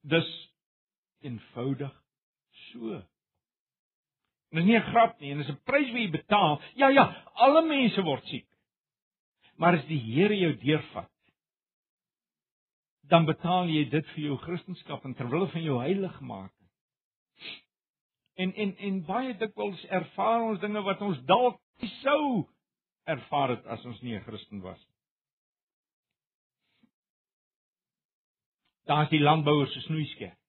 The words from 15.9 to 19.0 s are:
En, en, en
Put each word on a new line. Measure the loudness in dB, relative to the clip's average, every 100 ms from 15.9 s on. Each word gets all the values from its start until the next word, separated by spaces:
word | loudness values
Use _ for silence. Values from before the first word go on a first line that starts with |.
| -2 -4 -8 -12 -12 -14 _ _ _ _ _ _ _ _ _ -18 -18 _ _ _ _ _ _ _
En, | -6 -6
en, | -2 -6 -4
en | -6 -6